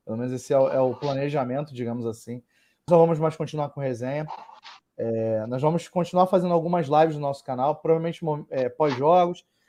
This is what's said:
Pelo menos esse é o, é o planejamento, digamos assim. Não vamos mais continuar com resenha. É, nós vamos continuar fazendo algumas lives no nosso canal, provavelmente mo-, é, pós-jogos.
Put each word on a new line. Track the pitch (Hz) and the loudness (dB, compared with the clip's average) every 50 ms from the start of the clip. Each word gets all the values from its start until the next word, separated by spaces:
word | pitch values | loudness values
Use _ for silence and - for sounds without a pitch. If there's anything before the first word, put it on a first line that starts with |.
| _ | _
Pelo | - 110 113 | -8 -6 -6
menos | 123 127 127 | -4 -4 -6
esse | 127 - - 143 | -8 -4 0 2
é | 135 | 4
o, | 135 135 | 4 4
é | - 135 | 4 2
o | 131 127 120 | 2 2 0
planejamento, | - 147 143 135 135 139 147 143 147 131 123 127 139 151 147 131 | -2 -4 -4 -2 -2 -4 -2 -2 -2 -2 -2 -4 -6 -6 -8 -8
digamos | 120 123 117 117 123 117 | -8 -6 -6 -6 -4 -6
assim. | 117 110 113 - - 120 123 - _ _ _ _ _ _ _ _ - | -6 -6 -8 -12 -14 -14 -14 -14 _ _ _ _ _ _ _ _ 4
Não | 175 165 | 6 6
vamos | 165 165 165 151 | 6 6 4 0
mais | 156 160 156 | -2 -4 -2
continuar | - 156 - - 151 147 143 | -4 -8 -8 -4 -6 -6 -6
com | - 143 | -6 -6
resenha. | 139 135 127 113 123 127 139 147 156 151 - - - - - - _ - - - _ _ _ - | -6 -6 -4 -4 -6 -6 -6 -6 -8 -8 -12 -14 -16 -20 -20 -20 _ -20 -20 -20 _ _ _ -6
É, | 117 117 113 113 110 113 110 110 107 | -4 -2 -2 -2 0 0 0 -2 -2
nós | 113 123 131 135 | -4 -4 0 0
vamos | 151 165 170 - - | 0 0 0 -4 -4
continuar | _ 180 175 175 - 180 180 | _ -4 -4 0 2 2 2
fazendo | 185 196 185 175 180 175 | 4 4 2 2 2 0
algumas | 170 156 175 175 175 170 | 0 0 0 0 -2 0
lives | 135 147 151 160 165 156 | 2 4 4 4 4 2
no | 147 147 | -2 -4
nosso | 139 139 - - | -6 -6 -6 -8
canal, | - 131 123 127 143 151 | -8 -4 -2 -2 -2 -2
provavelmente | 147 _ 160 160 165 165 170 160 - 170 | -2 _ 2 2 2 2 -4 -6 -4 -4
mo-, | 160 151 147 - _ | -4 -4 -4 -6 _
é, | 143 135 127 123 | -4 -2 -2 -2
pós-jogos. | - _ 160 147 135 120 139 151 175 180 180 175 180 - _ _ _ _ _ | 0 _ 0 0 0 2 4 6 6 6 4 2 0 -6 _ _ _ _ _